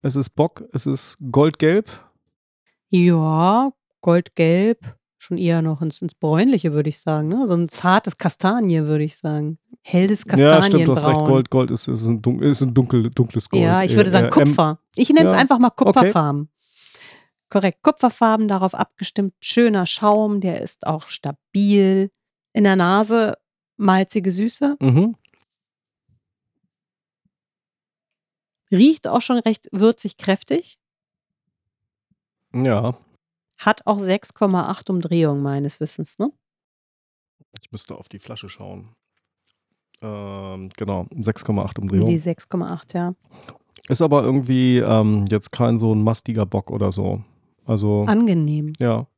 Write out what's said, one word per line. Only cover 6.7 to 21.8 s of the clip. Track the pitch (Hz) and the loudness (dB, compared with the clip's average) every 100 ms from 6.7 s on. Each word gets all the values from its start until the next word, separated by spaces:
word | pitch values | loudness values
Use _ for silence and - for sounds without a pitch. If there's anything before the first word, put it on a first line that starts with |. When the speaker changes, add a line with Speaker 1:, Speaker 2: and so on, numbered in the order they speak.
Speaker 2:
würde | 147 151 | -2 -4
ich | - | -6
sagen, | - 156 151 | -4 -4 -2
ne? | 220 247 | -2 -2
So | |
ein | 170 170 | -2 -2
zartes | - 180 196 - - | -2 2 2 0 -4
Kastanie, | 170 - 190 240 202 160 | -4 -2 -2 0 0 0
würde | 151 151 | 0 -2
ich | 151 - | -2 -6
sagen. | 156 151 151 160 _ - | -6 -6 -6 -10 _ -20
Helles | - 180 190 208 - 135 | -2 0 2 0 0 4
Speaker 1:
Ja, | 147 160 | 6 6
stimmt, | 196 190 165 | 6 2 2
du | |
hast | 127 | 2
recht, | 151 156 | 2 0
Speaker 2:
Kastanienbraun. | 151 | 2
Speaker 1:
Gold, | 131 120 | 2 2
Gold | 131 123 | 0 0
ist, | 120 - | -4 -6
ist | 117 113 | -4 -2
ein | 113 | -2
dun-, | 123 127 | -2 0
ist | 147 139 | 0 0
ein | 131 | 2
dunkel, | 120 123 123 113 | 2 2 0 0
dunkles | - 120 110 - | -2 -2 -2 -2
Gold. | 196 | 0
Speaker 2:
Ja, | 170 180 | 2 2
ich | 190 208 | 2 2
würde | 190 | 4
Speaker 1:
Äh, | |
Speaker 2:
sagen | 185 - | 4 4
Speaker 1:
äh, | |
em-, | - 143 | 4 4
Speaker 2:
Kupfer. | 285 156 160 _ | 4 0 -2 _
Ich | - 254 | -2 2
nenn's | 311 320 | 4 4
Speaker 1:
ja, | 190 | 4
Speaker 2:
einfach | 269 262 | 2 2
mal | 247 - | 2 2
Speaker 1:
okay. | 254 | 2
Speaker 2:
Kupferfarben. | 254 185 190 147 143 151 _ _ _ - - - - _ _ _ | 4 4 2 0 -4 -8 _ _ _ -20 -20 -20 -20 _ _ _
Korrekt, | 202 190 - | 0 0 2
Kupferfarben | - 302 247 - 226 220 214 | 0 4 0 2 2 2 0
darauf | 190 190 | 0 -2
abgestimmt, | - - _ 196 - 196 _ | -2 -8 _ -8 -4 -4 _
schöner | - - 240 208 180 | -4 2 2 2 -2
Schaum, | - 208 208 214 208 | 0 2 2 0 -2
der | 185 165 | -4 -6
ist | - - - | -8 -8 -6
auch | 160 - | -6 -8
stabil. | - 143 143 _ 196 202 202 | -12 -12 -12 _ -2 2 4